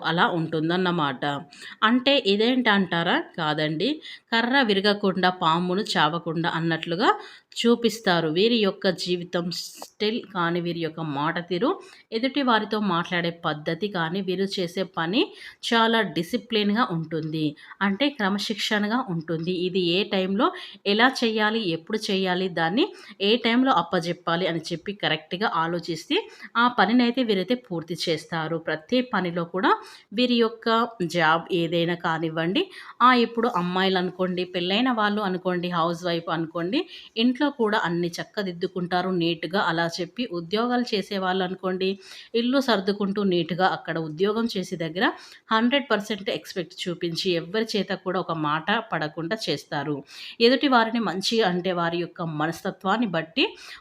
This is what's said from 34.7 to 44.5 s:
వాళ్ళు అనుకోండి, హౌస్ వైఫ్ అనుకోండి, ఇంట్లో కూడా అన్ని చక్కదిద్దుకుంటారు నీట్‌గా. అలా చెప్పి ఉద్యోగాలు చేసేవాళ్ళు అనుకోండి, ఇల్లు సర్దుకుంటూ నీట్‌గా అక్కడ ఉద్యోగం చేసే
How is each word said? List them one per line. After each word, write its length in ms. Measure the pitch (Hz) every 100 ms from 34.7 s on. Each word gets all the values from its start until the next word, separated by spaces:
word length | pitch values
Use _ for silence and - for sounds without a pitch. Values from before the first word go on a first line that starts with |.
| 202 262
వాళ్ళు 280 | 226 208 208
అనుకోండి, 460 | 196 180 185 180 175
హౌస్ 340 | 175 165 170
వైఫ్ 260 | 175 170 170
అనుకోండి, 500 | 160 160 175 170 277 370 - - 220
ఇంట్లో 300 | 247 247 294
కూడా 280 | 277 214 220
అన్ని 300 | 165 170 170
చక్కదిద్దుకుంటారు 1000 | 170 - - 190 170 180 185 180 180 185
నీట్‌గా. 500 | 185 165 165 160 185
అలా 260 | 156 165 170
చెప్పి 360 | 185 175 - 247
ఉద్యోగాలు 520 | 175 165 208 247 247
చేసేవాళ్ళు 580 | 240 208 208 202 185 190
అనుకోండి, 440 | 180 185 185 185 190 196 - - -
ఇల్లు 240 | 233 240 277
సర్దుకుంటూ 600 | 269 202 196 202 196 202
నీట్‌గా 440 | 202 175 165 175 185
అక్కడ 300 | 160 - 165
ఉద్యోగం 460 | 160 151 202 220
చేసే 300 | 226